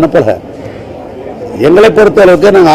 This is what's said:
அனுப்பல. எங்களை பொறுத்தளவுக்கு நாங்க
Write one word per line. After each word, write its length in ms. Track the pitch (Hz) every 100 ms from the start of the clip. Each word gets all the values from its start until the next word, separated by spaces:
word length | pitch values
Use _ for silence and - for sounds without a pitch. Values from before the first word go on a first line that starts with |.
அனுப்பல. 340 | 156 170 110 90 - - - - - - - - - - - - 135
எங்களை 220 | 180 220 220
பொறுத்தளவுக்கு 560 | 208 208 190 175 202 196
நாங்க 140 | 170